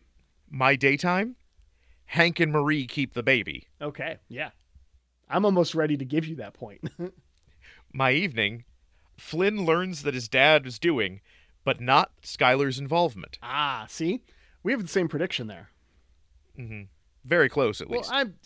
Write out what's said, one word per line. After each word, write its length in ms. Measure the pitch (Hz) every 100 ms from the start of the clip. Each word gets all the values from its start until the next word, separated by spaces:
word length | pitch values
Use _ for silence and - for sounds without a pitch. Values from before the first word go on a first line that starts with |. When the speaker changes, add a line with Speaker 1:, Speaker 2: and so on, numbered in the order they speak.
| _ _ _ _ -
Speaker 1:
my 240 | 135 131
daytime, 640 | 135 139 139 180 185 226 254 _ _ _ _ _ _ -
Hank 340 | - 170 165
and 100 | 160
Marie 380 | 151 147 151 127
keep 260 | 147 135
the 80 | 123
baby. 460 | 127 127 - - - -
Speaker 2:
Okay, 380 | 147 - 147 - -
yeah. 220 | 120 147 _ _ - _ _ _ _ -
I'm 140 | 170
almost 320 | 208 180 165 160
ready 200 | 156 143
to 80 |
give 220 | 131 151 160
you 80 | 147
that 180 | 101
point. 360 | - 110 101 151 -
<laughs> 920 | 180 - _ _ _ _ - - _
Speaker 1:
My 180 | 131 131
evening, 540 | 143 190 110 101 117 - _ _ _ _ -
Flynn 480 | - 160 196 214
learns 380 | 165 170 185 156
that 120 | 143
his 140 | 127 113
dad 380 | 131 147 151 131
is 140 | 117
doing, 400 | 170 135 95 98 _ _ _ _
but 180 | 135 127
not 300 | 123 143 - _
Skyler's 580 | - - 131 131 139 127
involvement. 580 | 139 170 165 101 - -
Speaker 2:
Ah, 400 | 120 139 147 120 107
see? 360 | - 165 240 _ _ _ _
We 80 | 190
have 100 | 254
the 60 | 175
same 180 | 196 165
prediction 400 | 147 180 - 110
there. 220 | 87 - _ _ _ _ _ _ _ _ -
Speaker 1:
Mm-hmm. 240 | 117 104 98 _ _ _
Very 240 | 127 170 135
close, 320 | 147 120 101
at 80 | -
Speaker 2:
Well, 120 | -
Speaker 1:
least. 100 | -
Speaker 2:
I, 120 | 269 233 -